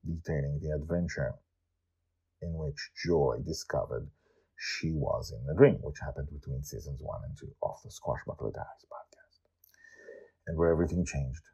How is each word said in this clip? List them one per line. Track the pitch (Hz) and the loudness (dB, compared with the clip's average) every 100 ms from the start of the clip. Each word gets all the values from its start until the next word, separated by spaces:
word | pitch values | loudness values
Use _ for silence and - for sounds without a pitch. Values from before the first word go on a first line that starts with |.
detailing | 80 82 - 78 69 71 | -4 -6 0 0 2 -2
the | 78 | -2
adventure | 76 76 85 85 - 65 - _ _ _ _ _ _ _ _ _ _ | -2 0 0 0 0 -2 -4 _ _ _ _ _ _ _ _ _ _
in | 85 | -6
which | 80 78 71 - - 85 | -4 -4 -6 -10 -6 4
Joy | 85 67 55 - | 6 6 2 -4
discovered | - - 69 - 60 76 - _ _ _ - | -6 -2 -2 0 -4 -6 -14 _ _ _ -10
she | - - 160 | -6 -4 -2
was | 110 - - - | 0 0 0 -2
in | - 131 | -8 -4
the | |
dream, | - 135 - | 8 8 8
which | 71 73 | -4 -6
happened | - - 71 | -8 -6 -8
between | 71 69 65 | -8 -6 -6
seasons | 71 - 80 67 | -6 -10 -8 -8
one | 76 - | -8 -8
and | - - | -8 -10
two | - - | -12 -4
of | - - | -4 -4
the | - | -14
Squashbuckler | - - 65 - - 57 | -8 -4 -2 -4 -6 -6
Diaries | - - - _ | -6 -10 -12 _
podcast. | - - - - _ _ _ _ - - - - - - _ - | -16 -14 -20 -20 _ _ _ _ -20 -20 -20 -18 -18 -20 _ -4
And | 82 | 4
where | 85 | 6
everything | 80 87 85 80 | 8 6 4 0
changed | 71 65 65 - | 0 -2 -4 -12